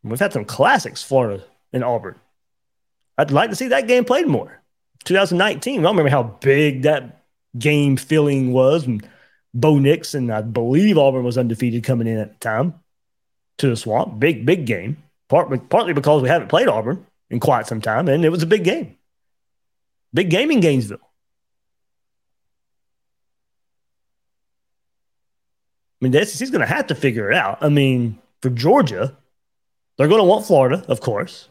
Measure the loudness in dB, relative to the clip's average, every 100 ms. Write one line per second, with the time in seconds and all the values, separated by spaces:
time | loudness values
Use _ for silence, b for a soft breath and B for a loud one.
0 | -10 -4 -4 -4 -8 0 2 2 -2 -14
1 | -2 0 0 -6 -12 _ _ -6 -4 -4
2 | -8 -18 _ _ _ _ _ _ _ _
3 | _ -4 0 2 0 -4 -2 -2 2 0
4 | 2 0 0 -2 -4 -20 _ _ _ _
5 | -2 0 2 2 0 -2 -6 0 0 2
6 | 2 2 -2 -2 0 2 2 0 0 0
7 | -4 -20 _ _ _ -4 0 2 2 0
8 | 0 0 2 0 0 2 4 2 -2 -6
9 | B B B B B 0 2 4 4 0
10 | -2 -6 -4 -4 -4 -4 0 0 2 4
11 | 2 2 -2 -2 -2 -2 -4 -4 -4 -2
12 | -2 -4 -6 _ -6 -2 -4 -6 _ _
13 | _ _ _ _ _ -2 -2 -2 -2 -2
14 | -2 0 0 0 0 0 -2 -6 -6 -12
15 | _ _ _ 0 0 -6 -2 -2 0 -2
16 | 2 2 2 0 2 0 2 0 -4 -8
17 | -10 _ _ -4 0 0 -2 -6 -2 -2
18 | 0 2 2 0 0 2 2 -2 -8 _
19 | _ _ _ _ _ _ _ _ _ _
20 | _ -4 0 0 2 2 2 2 -2 -10
21 | _ _ _ _ _ _ _ _ _ _
22 | _ _ _ _ _ _ _ _ _ _
23 | _ _ _ _ _ _ _ _ _ _
24 | _ _ _ _ _ _ _ _ _ _
25 | _ _ _ _ _ _ _ _ _ _
26 | 0 0 0 -6 -4 -2 -2 -2 -4 -2
27 | -2 -2 0 0 0 -2 0 2 2 0
28 | -2 -8 _ _ -4 -2 2 4 2 -2
29 | -6 -8 _ _ _ _ _ _ _ -2
30 | 2 4 4 2 2 2 4 0 -4 -4
31 | -2 -4 -6 -12 -20